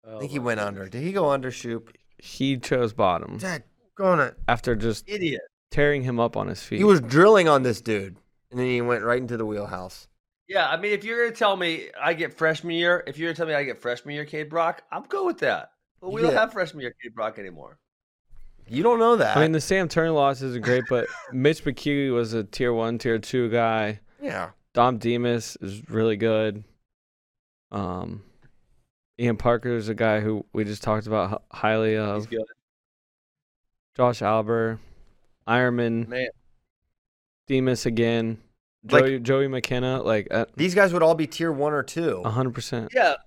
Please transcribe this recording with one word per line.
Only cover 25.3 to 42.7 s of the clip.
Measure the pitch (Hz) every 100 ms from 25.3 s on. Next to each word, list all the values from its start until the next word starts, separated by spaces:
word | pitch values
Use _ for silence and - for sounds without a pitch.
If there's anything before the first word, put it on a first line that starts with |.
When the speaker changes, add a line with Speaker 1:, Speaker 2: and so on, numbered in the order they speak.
| 120 110 -
Speaker 3:
is | 95 101 -
really | 110 113 107
good. | 113 110 110 104 104 _ _ _ _ _ _ _ _ _ _
Um, | 104 92 90 85 98 - _ - _ _ _ _ _ _ -
Ian | 120 110
Parker | 123 117 127
is | 120 107
a |
guy | 107 113 107
who | 107 107 -
we | -
just | 104 104
talked | - 107 107
about | 107 92
h-, | 104 _ -
highly | 107 110 110 110
of. | 107 104
Speaker 1:
He's | 110
good. | 113 110 - _ _ _ _ _ _ _ _ _ _ _ _ _ -
Speaker 3:
Josh | 123 117
Alber, | 101 110 107 117 113 113 - - - _ _ _ -
Ironman, | 117 123 120 117 113 113
Speaker 1:
Man. | 123 127 - _ _ _ _ _ _ _ _ _ _ _
Speaker 3:
Demas | 135 131 123 123
again, | 113 117 117 113 110 _ _ _ _ 107
Speaker 2:
Like, | 143
Speaker 3:
Joey, | 135 135
Joey | 120 135 139
McKenna, | 131 - 123 127 131
like, | - 110 101
uh, | 107 113 -
Speaker 2:
these | 175
guys | 180 196
would | 175
all | 160
be | 165 156
tier | - 165
one | 143 147
or | 147
two. | 127 - 170 95
Speaker 3:
a | 90
hundred | 110 131
percent. | 120 -